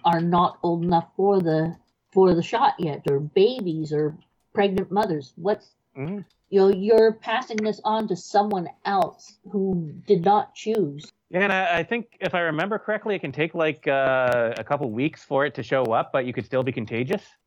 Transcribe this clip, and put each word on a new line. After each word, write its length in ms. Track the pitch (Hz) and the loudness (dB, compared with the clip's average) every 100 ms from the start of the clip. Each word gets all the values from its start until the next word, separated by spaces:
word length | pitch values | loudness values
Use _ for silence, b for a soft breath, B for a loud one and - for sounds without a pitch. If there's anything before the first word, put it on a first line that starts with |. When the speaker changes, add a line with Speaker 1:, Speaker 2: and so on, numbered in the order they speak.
Speaker 1:
are 180 | 170 170 | 0 0
not 360 | 170 175 180 - | 2 2 2 0
old 200 | 175 170 | -2 -2
enough 260 | 170 165 170 - | 0 0 0 0
for 260 | 196 196 | 2 2
the, 340 | 165 156 160 - _ _ _ | 2 0 0 -6 _ _ _
for 220 | 190 185 | 4 4
the 100 | 165 | 4
shot 300 | - 196 185 - | 0 0 0 0
yet, 240 | 165 139 147 | -4 -4 -2
or 100 | 139 | -2
babies, 760 | 151 190 214 254 180 160 151 | 0 2 2 2 -6 -6 -4
or 240 | 151 151 156 _ _ _ - | -2 -4 -6 _ _ _ -2
pregnant 360 | 202 190 180 | 0 0 -2
mothers? 420 | 196 220 151 131 - | -2 -2 -4 -8 -6
What, 280 | 185 208 _ _ _ 135 | -4 -4 _ _ _ -10
Speaker 2:
Mm-hmm. 220 | 151 202 - _ - | -8 -8 -12 _ -2
Speaker 1:
you 80 | 196 | 4
know, 100 | 196 | 4
you're 420 | 190 202 226 220 220 | 4 4 6 6 2
passing 420 | 233 226 247 214 | -4 -6 -4 -4
this 240 | 214 202 | -4 -4
on 240 | 220 220 202 | -2 -2 -2
to 80 | 180 | -6
someone 540 | - 202 208 190 170 - - | 0 0 2 -2 -6 -8 -4
else 500 | 196 143 - - _ 190 | 0 -2 -4 -20 _ -6
who 400 | 202 190 175 151 175 - | -2 0 -2 -4 -6 0
did 160 | 185 | 2
not 320 | 170 208 - - | 4 2 0 -8
choose. 560 | 214 220 151 143 - _ - | -4 -2 -2 -4 -16 _ -6
Speaker 2:
Yeah, 120 | 170 | -2
and 100 | 202 | 0
I, 280 | 190 185 170 | 0 0 -2
I 40 | |
think 320 | 165 233 - - | -2 -6 -8 -8
if 120 | 190 | -4
I 60 | 180 | -2
remember 380 | 165 151 196 214 | -2 -2 -2 -4
correctly, 340 | - 214 214 190 | -4 -6 -4 -4
it 40 | |
can 140 | 151 | -4
take, 200 | 139 165 170 | -4 -4 0
like, 340 | 156 151 151 | -2 -2 -2
uh, 640 | 139 135 131 123 123 117 113 | 0 2 2 2 2 0 -2
a 60 | |
couple 260 | 110 143 135 | -4 -4 -4
weeks 320 | 107 156 - | -4 -4 -6
for 240 | - 139 143 | -4 -2 -2
it 80 | 139 | -4
to 80 | |
show 200 | 113 135 120 | -2 0 2
up, 280 | 117 - | 0 0
but 120 | 139 123 | -2 -2
you 60 | |
could 140 | 123 107 | -6 -4
still 180 | 131 | -4
be 80 | 131 | -2
contagious. 500 | 127 110 117 131 196 - _ | -6 -6 -4 -4 -6 -8 _